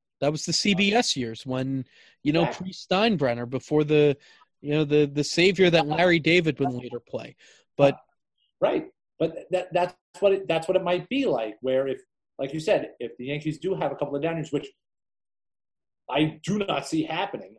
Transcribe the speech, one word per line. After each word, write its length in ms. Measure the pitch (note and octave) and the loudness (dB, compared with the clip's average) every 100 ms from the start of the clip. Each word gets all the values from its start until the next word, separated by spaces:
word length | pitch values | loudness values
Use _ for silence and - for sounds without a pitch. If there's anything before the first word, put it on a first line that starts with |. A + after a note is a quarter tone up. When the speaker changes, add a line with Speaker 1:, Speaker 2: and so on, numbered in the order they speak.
| _ _ | _ _
Speaker 1:
That 120 | C#3 | -2
was 120 | D#3 | -2
the 80 | - | -4
C 220 | - G#3 | -2 0
B 180 | F#3+ G3+ | 2 2
S 240 | A3+ - C#3 | 2 0 -2
years 300 | A2+ A2+ C3 | -6 -8 -6
when, 400 | B2+ C3 C3+ - _ _ _ | -4 -4 -4 -8 _ _ _
you 100 | D3 | 0
know, 100 | D#3+ | 2
Speaker 2:
Exactly. 240 | D3 - F#3 | 0 -2 -10
Speaker 1:
pre-Steinbrenner, 800 | - - F#3 A3+ E3+ C3 A#2 A#2+ | -12 -2 0 2 2 0 -2 -6
before 360 | C3 - D3+ | -8 0 0
the, 320 | D3 D3+ D3 C3+ _ _ _ _ | 4 4 4 2 _ _ _ _
you 120 | C#3+ | -4
know, 120 | D3+ | -2
the, 220 | D3 D3+ D3 | 2 2 2
the 160 | C#3+ | 0
savior 480 | C#3+ - F3+ F#3 F3+ | -2 4 4 6 6
that 160 | E3 D3 | 4 2
Larry 320 | D#3 F3+ E3+ | 2 4 4
David 400 | D#3 F3 D#3+ - | 4 4 2 0
would 140 | C3 | -2
later 260 | B2 B2 A#2+ | -4 -10 -12
play. 380 | - A2+ A#2+ - - _ _ - | -10 -12 -12 -18 -20 _ _ 4
But 200 | C#3 - _ _ _ _ _ _ | 4 4 _ _ _ _ _ _
Speaker 2:
Right. 280 | - - - _ _ - | 0 0 -6 _ _ -6
But 260 | E3 - - | -4 -4 -4
that, 200 | F3+ F3+ | -4 -2
that's 220 | F3 F3 - _ - | -2 -2 -6 _ 0
what 120 | G3+ | 2
it, 160 | G3 F#3+ | 2 0
that's 180 | E3 D#3+ | -2 0
what 80 | F3+ | 0
it 60 | |
might 260 | F3+ F3+ - | 0 -2 -2
be 180 | C4+ A#3+ | -2 0
like, 300 | B2 A2 - | 0 -4 -6
where 260 | B2+ C3 C3+ | -2 0 -2
if, 140 | C3 _ _ _ - | -6 _ _ _ -10
like 140 | C3+ | -8
you 80 | D#3+ | -4
said, 300 | D#3+ F3 - - | 0 0 -2 -10
if 160 | A#2 - | -12 -10
the 100 | B2+ | -8
Yankees 320 | D3+ D3+ - | -6 -6 -6
do 160 | F#3 | -4
have 180 | E3 D3 | -4 -4
a 40 | C3+ | -4
couple 200 | C#3+ C#3+ | -6 -4
of 60 | |
down 140 | D#3+ E3 | -4 -4
years, 160 | D3+ | -4
which 160 | D3 - _ _ _ _ _ _ _ _ _ _ _ _ _ - | -6 -6 _ _ _ _ _ _ _ _ _ _ _ _ _ -6
I 300 | C3+ D#3 - | -2 -2 -2
do 160 | - G#3 | -4 -4
not 280 | G3 C#3 - | -2 -4 -4
see 160 | D#3+ | -4
happening. 540 | - E3 G3 A2 F#2+ | -4 -6 -6 -8 -14